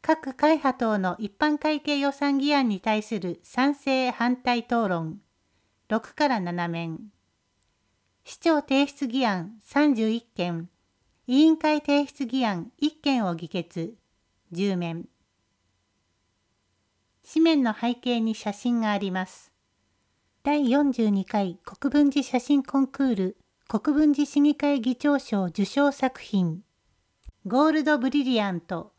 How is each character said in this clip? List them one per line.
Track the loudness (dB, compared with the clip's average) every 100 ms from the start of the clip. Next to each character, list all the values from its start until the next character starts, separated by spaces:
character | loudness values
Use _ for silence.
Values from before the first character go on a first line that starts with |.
各 | 0 0 0
会 | 0 2 4
派 | 2 0
等 | 0 0
の | -2 -4
一 | -8 _
般 | 0 0
会 | 0 -2
計 | -2 0
予 | 0
算 | 0 -2 0
議 | 2
案 | 2 2
に | -2
対 | -2 -2
す | -2 -6
る | -6 -8
賛 | -8 0 0 0
成 | -2 0 -2
反 | -2 -2 -2
対 | -2 -4
討 | -2 -2 0
論、 | -2 -4 -10 _ _ _ _ _ _ _
六 | -6 -6
か | -2 0
ら | 0
七 | -4 -4 -4
面。 | -4 -6 -10 -14 _ _ _ _ _ _ _ _ _ _ _
市 | -20 -4
長 | 0 0
提 | 2 0 0
出 | -2 -4
議 | -2 0
案 | -2 -6 -14
三 | -6 2 2
十 | 4 0
一 | -2
件、 | _ -6 -4 -4 -10 _ _ _ _ _ 0
委 | 4
員 | 4 4
会 | 2 0
提 | 2 0 0
出 | -6
議 | -6 -2 -2
案 | -2 -8 _
一 | -4
件 | -2 -2 0 0
を |
議 | -4 -6
決、 | -8 -8 -8 -8 -10 _ _ _ _ _
十 | -4 -2 -2
面。 | -4 -6 -12 _ _ _ _ _ _ _ _ _ _ _ _ _ _ _ _ _ _ _ _ _ -6
紙 | 2
面 | 4 4
の | 2 0
背 | -2 -2
景 | -2 -2
に | -2
写 | -4 -6
真 | -4 -2 0
が | 0
あ | -2
り | -2
ま | -4 -6
す。 | -10 -20 _ _ _ _ _ _ _ _ _
第 | -2 0 4
四 | 4 2
十 | 2 2
二 | 2 0
回 | -2 -4 -6
国 | -16 -6 0
分 | 2 4
寺 | 2
写 | -2 -4
真 | 0 0
コ | 0 0
ン | 0
ク | 0
ー | 0
ル、 | 0 -2 -6 _ _ _
国 | -4 0
分 | 4 4
寺 | 4
市 | 0 4
議 | 2
会 | 2 0 0
議 | -2 -2
長 | 0 0
賞 | 0 -2 -2
受 | -2 -2
賞 | 2 2
作 | 2 -2 -4
品。 | -4 0 0 -2 -12 _ _ _ _ _ -20 _
ゴ | -2 2 2
ー |
ル | 2
ド | 2 0
ブ | 0
リ | 0
リ | 0 0
ア | 0
ン | -4
ト。 | -6 -10 -10